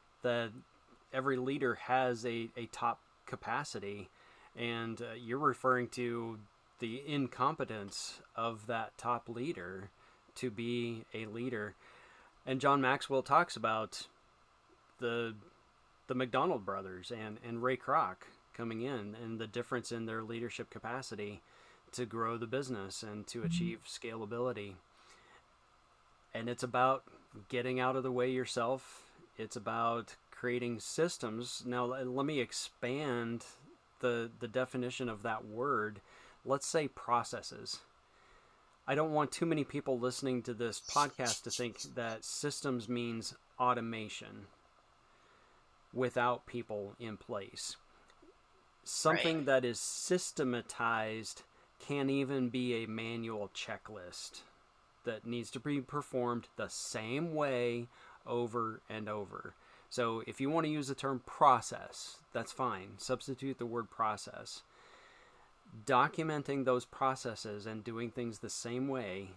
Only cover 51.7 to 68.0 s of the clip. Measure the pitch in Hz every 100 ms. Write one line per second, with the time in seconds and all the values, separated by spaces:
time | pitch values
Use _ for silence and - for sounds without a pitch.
51.7 | - - 143 139 139 131 139 123 127 123
52.7 | 113 110 110 113 117 113 110 98 - -
53.7 | 101 - 104 90 - - - - - _
54.7 | _ _ _ 120 107 117 120 113 131 147
55.7 | 143 123 147 - 131 120 120 - - 98
56.7 | - - 113 110 135 165 156 143 127 120
57.7 | 120 120 - - - - 120 120 117 110
58.7 | 110 - 110 107 107 95 98 - - -
59.7 | - - - 117 113 110 - 139 165 160
60.7 | 151 135 135 139 131 - - 147 123 -
61.7 | 117 95 - - - - 117 113 - 127
62.7 | 95 98 98 - 127 - 127 135 131 120
63.7 | 117 110 - 110 104 - - - - -
64.7 | - - - - - - - - - -
65.7 | 113 107 127 147 - 160 151 139 139 127
66.7 | 123 - - 131 131 120 107 110 104 107
67.7 | 110 107 113